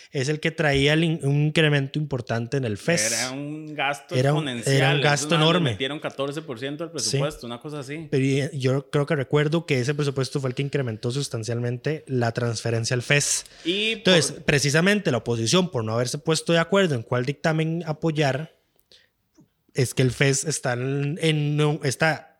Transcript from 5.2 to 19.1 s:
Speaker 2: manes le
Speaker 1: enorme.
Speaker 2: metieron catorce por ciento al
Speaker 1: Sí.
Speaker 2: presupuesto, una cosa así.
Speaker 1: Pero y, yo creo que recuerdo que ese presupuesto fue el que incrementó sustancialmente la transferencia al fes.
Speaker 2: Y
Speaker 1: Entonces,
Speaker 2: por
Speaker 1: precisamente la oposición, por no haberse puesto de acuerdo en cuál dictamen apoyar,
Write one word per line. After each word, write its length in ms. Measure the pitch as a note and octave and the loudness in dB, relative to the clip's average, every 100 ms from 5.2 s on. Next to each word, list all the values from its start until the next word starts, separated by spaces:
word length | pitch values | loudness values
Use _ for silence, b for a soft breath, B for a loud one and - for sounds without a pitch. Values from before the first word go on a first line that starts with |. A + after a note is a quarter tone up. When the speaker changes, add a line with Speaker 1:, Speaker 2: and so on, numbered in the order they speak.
| D3+ | 2
Speaker 2:
manes 100 | E3 | 4
le 100 | D#3 | 4
Speaker 1:
enorme. 200 | F3+ D3 | 4 2
Speaker 2:
metieron 280 | G2+ C3+ D3+ | -2 -4 -6
catorce 440 | C#3+ - C#3 D3 | -8 -6 -6 -6
por 160 | D#3+ A2+ | -8 -8
ciento 240 | C#3 D3+ | -8 -8
al 60 | E3 | -8
Speaker 1:
Sí. 20 | |
Speaker 2:
presupuesto, 540 | D#3 A2 C3+ B2+ - A#2 | -6 -2 0 0 -4 -12
una 120 | A#2+ | -12
cosa 200 | D#3 D3 | -10 -10
así. 280 | B2+ D3+ D#3 | -10 -10 -2
Speaker 1:
Pero 120 | C#3 | 0
y, 360 | C3+ C3+ C#3+ C#3 | 2 0 -2 -2
yo 280 | B2+ C3+ - | 0 0 0
creo 160 | D3 C#3+ | 0 0
que 80 | D3+ | -2
recuerdo 500 | B2 D3 D3+ E3 E3 | 0 0 2 0 0
que 140 | C3 | 0
ese 160 | B2 D3 | 0 0
presupuesto 440 | C#3+ C3+ B2+ D3 | -2 -2 -2 -2
fue 120 | C3 | -4
el 40 | B2 | -4
que 60 | |
incrementó 480 | C#3 C#3+ B2 A2 A#2+ | -4 -2 -2 -4 -4
sustancialmente 960 | C3+ C#3 A#2 A2 A#2 A#2+ A#2+ C#3+ D3+ - | -4 -4 -6 -4 -4 -4 -4 -4 -6 -4
la 260 | B2+ A#2 | 0 0
transferencia 600 | B2 A#2+ A2 A#2 A2+ A#2 | 0 -2 -2 -2 -2 0
al 80 | B2 | -2
fes. 460 | - C#3+ - - - - E3 | 2 2 2 -4 -6 -8 -4
Speaker 2:
Y 280 | G3 A3 | -2 -2
Speaker 1:
Entonces, 380 | A3 F#3 F3 C#3+ | 0 4 4 2
Speaker 2:
por 120 | D3 | -2
Speaker 1:
precisamente 640 | - D3 C#3+ D#3 F#3 G#3 F3 | 0 2 4 4 4 2 2
la 80 | A#2+ | 0
oposición, 540 | B2 A#2 A2+ E3+ F#3 | 0 -2 2 2 2
por 120 | B2 | -2
no 120 | A2 A#2 | -2 -2
haberse 240 | B2 D3 | -2 -4
puesto 340 | - D#3 - | -2 -2 2
de 60 | E3 | 2
acuerdo 340 | E3 G3 F#3 | 4 2 2
en 80 | B2 | 0
cuál 240 | - B2 B2 | -2 -2 -2
dictamen 580 | C#3 E3 D#3 D#3+ E3 D#3+ | -2 0 0 0 -2 -6
apoyar, 680 | D3+ E3 D3+ C#3+ C3 D#3+ _ _ _ _ b b | -4 -2 0 0 0 -6 _ _ _ _ b b